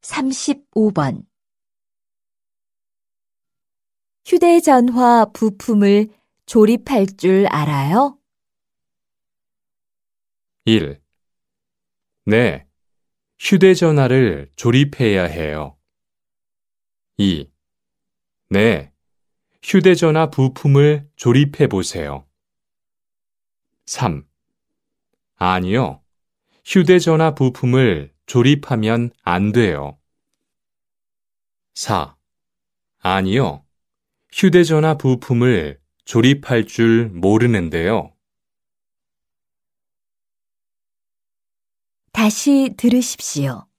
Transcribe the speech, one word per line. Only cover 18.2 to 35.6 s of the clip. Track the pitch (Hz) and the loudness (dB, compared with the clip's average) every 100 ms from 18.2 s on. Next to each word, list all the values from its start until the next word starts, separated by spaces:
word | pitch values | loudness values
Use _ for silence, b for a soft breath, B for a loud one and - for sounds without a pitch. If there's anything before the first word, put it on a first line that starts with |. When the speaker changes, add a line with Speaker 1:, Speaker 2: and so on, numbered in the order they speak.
| _ _ _ | _ _ _
Speaker 2:
네. | 95 110 82 71 _ _ _ _ _ _ _ | 0 0 0 -8 _ _ _ _ _ _ _
휴대전화 | - 190 190 175 165 156 156 | 0 2 4 2 2 0 -2
부품을 | 147 131 131 143 139 147 151 - _ | 0 -2 -2 0 2 2 0 -8 _
조립해 | 120 127 147 - 143 | 0 2 0 0 -2
보세요. | 98 87 90 73 69 _ _ _ _ _ _ _ _ _ _ _ _ _ _ _ _ - | -2 -6 -8 -10 -12 _ _ _ _ _ _ _ _ _ _ _ _ _ _ _ _ -18
삼. | - 117 73 - _ _ _ _ _ _ _ _ _ _ _ | -6 -6 -6 -14 _ _ _ _ _ _ _ _ _ _ _
아니요. | 92 92 90 113 107 - _ _ _ _ _ _ | -2 -2 -2 -4 -4 -8 _ _ _ _ _ _
휴대전화 | - 190 165 180 165 160 160 | -4 0 2 2 2 0 0
부품을 | 151 131 123 123 127 127 80 71 _ - | 0 -4 -2 -2 0 0 -2 -8 _ -4
조립하면 | 123 127 143 - 120 107 117 120 _ | 0 2 0 -2 -4 -2 -2 -4 _
안 | - 90 101 | -4 -2 0
돼요. | 110 107 73 71 - _ _ _ _ _ _ _ _ _ _ _ _ _ _ _ _ _ | 0 -2 -4 -10 -16 _ _ _ _ _ _ _ _ _ _ _ _ _ _ _ _ _
사. | - - 98 71 _ _ _ _ _ _ _ _ _ | -14 -6 -6 -6 _ _ _ _ _ _ _ _ _
아니요. | 92 95 95 113 107 71 _ _ _ _ _ _ _ | -4 -2 -2 -2 -4 -6 _ _ _ _ _ _ _
휴대전화 | - 190 175 165 156 156 151 | -2 2 2 2 0 0 0
부품을 | 135 127 - 120 127 107 | -2 -2 -2 0 2 0